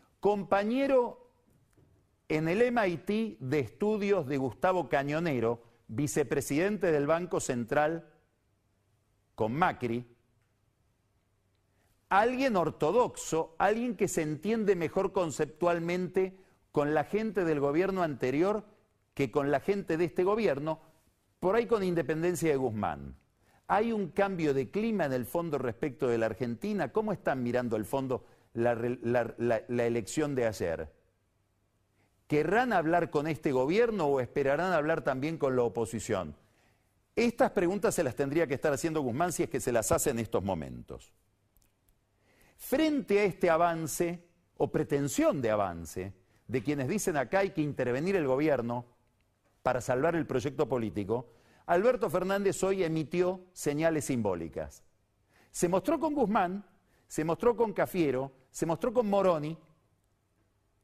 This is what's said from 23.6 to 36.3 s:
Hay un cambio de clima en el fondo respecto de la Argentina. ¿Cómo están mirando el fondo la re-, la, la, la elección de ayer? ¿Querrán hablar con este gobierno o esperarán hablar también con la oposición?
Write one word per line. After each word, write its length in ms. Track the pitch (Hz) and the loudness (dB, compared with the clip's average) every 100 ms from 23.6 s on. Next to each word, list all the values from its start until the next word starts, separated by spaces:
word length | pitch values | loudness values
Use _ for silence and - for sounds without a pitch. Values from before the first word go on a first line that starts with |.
| - | -2
Hay 260 | 185 233 | 0 2
un 160 | 220 180 | -2 -2
cambio 440 | 170 196 185 156 | 0 0 2 0
de 160 | 135 123 | 0 -2
clima 360 | 196 226 208 147 | -2 -2 0 0
en 80 | |
el 120 | 127 117 | -2 -2
fondo 320 | 170 170 143 | -4 -2 -2
respecto 500 | 123 110 156 127 131 | -2 -2 -4 -2 0
de 100 | 117 | 2
la 100 | 110 | 0
Argentina. 640 | 110 120 117 202 208 139 | -2 -6 -4 -4 -4 -2
¿Cómo 220 | 214 214 | -2 -2
están 280 | 180 - 151 | -2 -2 -2
mirando 360 | 120 120 120 107 | 0 -2 0 -2
el 80 | 104 | -2
fondo 400 | 139 135 117 - _ _ | -4 -2 -4 -6 _ _
la 220 | 113 117 117 | -2 0 0
re-, 240 | 120 127 | -2 -2
la, 320 | 117 120 113 - | 0 0 0 -2
la, 240 | 120 113 - | 0 0 0
la 180 | 120 117 | 0 0
elección 500 | 117 98 - 151 131 | 0 -2 -2 -2 0
de 100 | 117 | 0
ayer? 480 | 104 90 80 78 - _ _ _ _ _ _ _ _ _ _ _ _ - | 0 -2 -4 -8 -14 _ _ _ _ _ _ _ _ _ _ _ _ -2
¿Querrán 460 | 147 151 208 254 | 0 2 2 2
hablar 360 | 196 156 175 165 | 2 4 2 2
con 180 | 151 151 | 0 -2
este 260 | 151 165 | -2 0
gobierno 520 | 127 131 196 233 214 147 | 2 2 2 2 2 0
o 120 | 139 | 0
esperarán 540 | 120 - 135 143 185 | 0 0 2 2 2
hablar 300 | 170 147 160 | 0 2 0
también 340 | 147 131 147 160 | 0 -2 -4 -2
con 180 | 143 127 | 0 2
la 80 | |
oposición? 720 | 120 117 110 117 107 98 80 | 2 0 -4 -4 -2 -2 -4